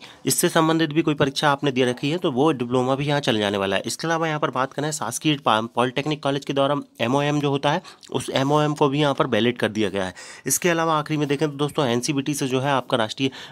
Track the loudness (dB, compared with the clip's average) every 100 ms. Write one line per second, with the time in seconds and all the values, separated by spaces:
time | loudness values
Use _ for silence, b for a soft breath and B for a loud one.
0 | B B -4 0 2 4 4 2 0 0
1 | 0 0 0 2 0 2 0 2 2 0
2 | -2 -2 -2 2 2 2 0 0 2 0
3 | 0 0 0 0 0 0 0 0 -2 -6
4 | -2 -2 0 -2 -2 -2 -4 -2 -6 -4
5 | -6 -4 -2 0 2 2 2 0 0 0
6 | -4 -4 -2 -2 -2 0 0 0 -4 -4
7 | 0 2 2 0 0 0 0 -2 B B
8 | -8 -6 -2 0 2 2 2 2 2 2
9 | 0 2 2 2 2 2 -2 0 -2 0
10 | -4 -8 B B -4 0 2 2 2 0
11 | 0 -2 0 0 0 0 -4 0 2 2
12 | 0 -2 -2 -2 0 0 2 0 0 0
13 | 0 -2 -4 B B